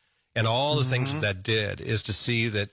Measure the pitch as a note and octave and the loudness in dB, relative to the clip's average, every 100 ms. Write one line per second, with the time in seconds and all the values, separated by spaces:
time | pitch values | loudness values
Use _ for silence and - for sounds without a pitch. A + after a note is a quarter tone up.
0 | _ _ _ A#2 A2+ A#2+ C#3+ D3+ B2+ B2+ | _ _ _ -2 0 2 2 2 2 2
1 | B2+ - G#2 F#2+ G#2+ A2 G#2 F#2 - A2 | 0 0 -2 -4 -2 -2 -2 -6 -2 -2
2 | - G#2 - A#2+ A#2 G#2 G#2 | 2 2 2 2 0 -2 -4